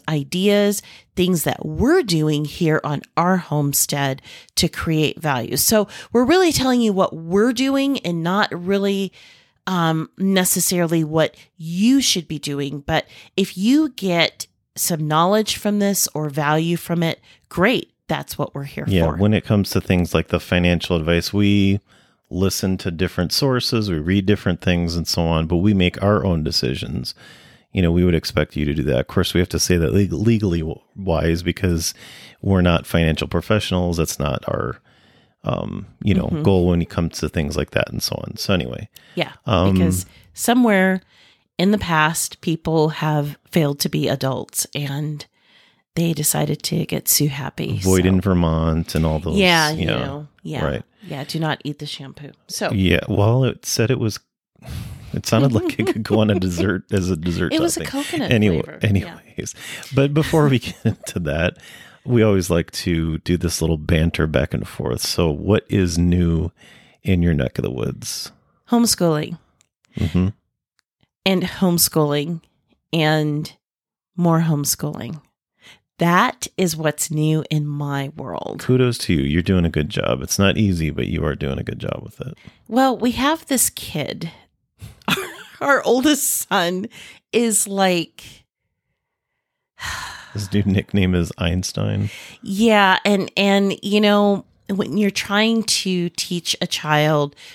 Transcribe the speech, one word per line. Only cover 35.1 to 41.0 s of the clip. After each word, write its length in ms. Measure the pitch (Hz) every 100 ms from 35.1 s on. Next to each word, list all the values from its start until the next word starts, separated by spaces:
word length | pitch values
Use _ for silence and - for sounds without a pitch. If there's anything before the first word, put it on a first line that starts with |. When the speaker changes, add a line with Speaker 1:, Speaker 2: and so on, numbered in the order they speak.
| _ _ _
Speaker 2:
um, 440 | - 50 50 50 - -
you 100 | -
know, 120 | 98 -
Speaker 1:
Mm-hmm. 160 | 160
Speaker 2:
goal 240 | 151 95 87
when 140 | 87
it 80 | 85
comes 280 | - 85 -
to 100 | 76
things 260 | 87 73 78
like 140 | 71
that 180 | - -
and 140 | -
so 120 | - - -
on. 80 | -
So 160 | -
anyway. 360 | 92 62 - - _ - -
Speaker 1:
Yeah, 160 | 143 - -
Speaker 2:
Um, 260 | 95 92
Speaker 1:
because 320 | 95 90 92 - - -
somewhere 680 | - - 247 240 196 190 185